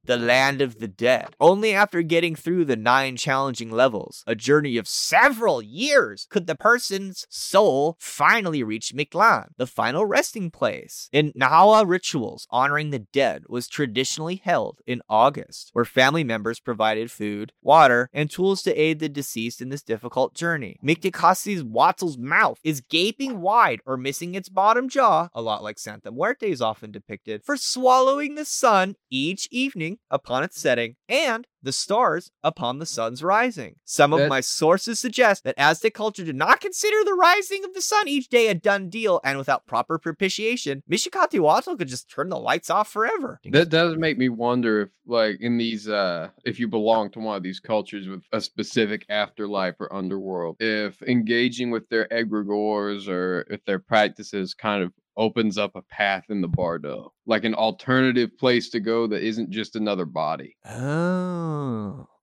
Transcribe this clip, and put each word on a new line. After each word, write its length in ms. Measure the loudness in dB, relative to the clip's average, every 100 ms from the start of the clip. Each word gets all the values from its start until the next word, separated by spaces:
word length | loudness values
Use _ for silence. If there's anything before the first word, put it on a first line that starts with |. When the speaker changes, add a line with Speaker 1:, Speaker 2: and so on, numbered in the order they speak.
Speaker 1:
the 140 | -4 -2
land 420 | 4 4 4 2
of 180 | -2 -4
the 100 | -12
dead. 480 | -2 2 2 -2 4
Only 340 | 4 6 2
after 280 | 2 2 2
getting 340 | 0 2 0 -4
through 300 | -2 0 2
the 100 | 2
nine 400 | 4 4 2 -4
challenging 560 | -2 0 0 -4 -6
levels, 540 | 2 2 2 -8 -14 -6
a 80 | -4
journey 400 | 4 4 4 -4
of 140 | -4
several 720 | -6 2 4 4 4 0 0
years, 640 | -2 -6 2 2 2 -4 -6
could 180 | -6 -4
the 80 | -4
person's 680 | 0 0 0 -6 -8 -12 -16
soul 680 | -12 0 4 4 4 0 -4
finally 640 | -12 0 2 2 0 -4
reach 320 | -4 -4 -8
Mictlan, 580 | -8 -6 2 2 2 -2 -8
the 100 | -6
final 400 | -2 -2 0 0
resting 460 | 0 -2 -4 -8
place. 560 | -2 -4 -4 -12 -16 -2
In 180 | 0 0
Nahua 560 | 2 4 6 8 6 4
rituals, 580 | 0 -2 -6 -6 -10 -4
honoring 400 | 0 0 0 -4
the 100 | -8
dead 440 | -4 0 0 0 -8
was 220 | -8 -8
traditionally 720 | -4 -4 -2 -4 -4 -6 -8
held 380 | -2 0 -2 -8 -8
in 160 | -8 0
August, 640 | 4 4 2 -14 -18 -8
where 140 | -4 0
family 400 | 4 4 4 0
members 340 | -2 -4 -6
provided 500 | -6 0 0 0 -4
food, 440 | -6 -6 -6 -8 _
water, 480 | 4 8 8 6 0
and 180 | -4 -4
tools 340 | 0 0 0
to 100 | 0 2
aid 220 | 2 0
the 80 | -4
deceased 540 | -6 -8 -6 -8 -8
in 80 | -10
this 120 | -12
difficult 520 | -6 -6 -4 -2 -2 -2
journey. 400 | -4 -4 -6 -8
Mictecacíhuatl's 1300 | -2 0 -2 2 4 4 0 -4 -4 2 2 2 -4 -4
mouth 420 | -2 2 2 0 -4
is 160 | -4
gaping 580 | -2 0 0 -2 -6 -4
wide 400 | 0 4 4 2 -4
or 100 | -6
missing 360 | -4 -6 -8 -10
its 140 | -6
bottom 400 | 2 4 4 0
jaw, 400 | 2 4 4 0 -6
a 60 |
lot 200 | -4 -4
like 140 | -6 -10
Santa 300 | -12 -12 -12
Muerte 380 | -4 -4 -2 -4
is 120 | -2
often 280 | -2 -2 -10
depicted, 520 | -16 -14 -16 -10 -12
for 120 | -6 -4
swallowing 760 | -4 0 4 6 6 2 -2
the 120 | -8 -8
sun 500 | 0 4 4 2 -4 _
each 360 | -4 -4 -4 -6
evening 480 | -4 -4 -4 -8 -8 -4
upon 340 | -6 -2 -4
its 160 | -4 -2
setting 360 | 0 0 -2 -8 -4
and 380 | -2 0 -2 -6 _
the 120 | -6
stars 580 | -6 -2 2 2 2 -6 _
upon 380 | -4 -2 -4 -4
the 60 | -8
sun's 360 | -4 -4 -4
rising. 540 | 0 2 2 -2 -14 -16
Some 300 | -10 4 6
of 60 | 6
Speaker 2:
That 100 | 4
Speaker 1:
my 100 | 2
sources 580 | -2 0 4 4 2 -6
suggest 460 | -4 4 4 4
that 120 | -2 2
Aztec 360 | 4 4 0
culture 300 | -2 -6 -4
did 140 | -8 -2
not 240 | 4 4
consider 420 | 2 -2 0 2
the 100 | 0
rising 520 | 4 4 4 0 -6 -8
of 80 |
the 80 | -8
sun 260 | -2 0 0
each 220 | -4 -4
day 180 | 0 0
a 60 |
done 360 | 2 0 0 -4
deal, 300 | -4 0 0 0
and 120 | -4
without 280 | -2 -4 _
proper 320 | -4 -2 -4
propitiation, 840 | -6 -4 -4 -2 -4 -4 -6 -8 -4
Mishikatihuatl 880 | -4 -2 0 0 4 4 4 2 -6
could 120 | -6
just 200 | -8 -12
turn 200 | -8 -6
the 100 | -4
lights 300 | -2 -2 0
off 180 | 0 0
forever. 520 | -2 -2 -2 -6 -10 0
Speaker 2:
That 160 | 2 4
does 280 | 2 2 0
make 200 | -2 0
me 120 | 0
wonder 540 | 0 0 0 2 0
if, 60 | 0 _ -4
like, 300 | 0 0 0
in 160 | -2 0
these, 320 | -2 -4 -4
uh, 400 | 0 0 -2 -8 _ -10
if 160 | -4
you 80 | -2
belong 400 | 0 2 2 0
to 80 | -6
one 160 | -6 -6
of 80 |
these 160 | -6 -10
cultures 480 | -4 -4 -4 -10 -12
with 160 | -14 -8
a 80 | -6
specific 680 | -6 -8 -4 0 0 -2 -6
afterlife 640 | -4 -4 -6 -6 -4 -4 -6
or 120 | -10
underworld, 640 | -6 -6 -6 -6 -6 -6 -4
if 400 | -2 -2 -4 -8
engaging 720 | -2 0 2 0 0 -2 -4
with 180 | -4 -2
their 180 | -2 0
egregores 1040 | -2 -2 -4 -2 -2 0 -2 -2 -6 -6
or 360 | -4 -2 -4 -6
if 160 | -10 -4
their 140 | -6
practices 760 | 0 2 2 0 -8 -6 -6
kind 280 | -4 -2 0
of 120 | -2 -6 _ -2
opens 400 | 0 2 -2 0
up 180 | -4 -6
a 60 |
path 420 | -18 -2 0 0 -4
in 100 | -4
the 80 | -2
Bardo, 640 | -2 -2 -4 -6 -10 -12 _ -2
like 180 | 0
an 100 | 0
alternative 840 | 0 -2 -2 0 2 4 2 0 0
place 320 | 2 2 0
to 100 | -4
go 260 | -2 0 0
that 140 | -2
isn't 280 | -2 -4 -6
just 240 | -6 -8 -4
another 300 | -2 -2 -4
body. 500 | -4 -4 -4 -8 _ -16 -8 -4 -2 0
Speaker 1:
Oh, 920 | -2 -4 -6 -6 -4 -4 -6 -6 -10 -16 _